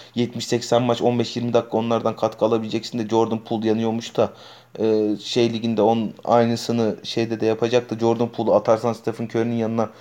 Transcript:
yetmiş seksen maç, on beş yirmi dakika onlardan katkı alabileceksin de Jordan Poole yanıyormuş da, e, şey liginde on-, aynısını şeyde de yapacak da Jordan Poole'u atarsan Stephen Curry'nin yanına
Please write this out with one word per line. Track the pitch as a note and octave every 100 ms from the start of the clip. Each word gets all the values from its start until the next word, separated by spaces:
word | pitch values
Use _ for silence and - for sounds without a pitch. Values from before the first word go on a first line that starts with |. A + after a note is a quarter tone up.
| - -
yetmiş | A#2+ A#2 -
seksen | A#2+ - A#2+
maç, | B2 A#2
on | A#2 A#2+
beş | A#2 B2
yirmi | A#2+
dakika | A#2 A#2 A2
onlardan | A#2 A#2 A2 A2
katkı | A2 - A2+
alabileceksin | A#2 A2 A2+ - A#2+
de | G#2+
Jordan | A2+ A2+ A2
Poole | - A2+ A2
yanıyormuş | A2 A2+ A2+ A2+ -
da, | G#2 - - - - -
e, | A2 G#2+ G#2 G2+
şey | - B2 A#2
liginde | A2+ A2+ A2
on-, | G#2 A#2 G#2+ -
aynısını | - A#2 A#2 A#2 - A#2 A2+ -
şeyde | - - A2+ A2+
de | A2+
yapacak | A2 A#2 A#2+ A#2
da | A2
Jordan | A2+ A#2 A#2
Poole'u | - A2 G2+
atarsan | G#2 A2 A#2+
Stephen | A2+ - A2 A#2
Curry'nin | A2+ A#2 A#2
yanına | A2 A2+ A2 -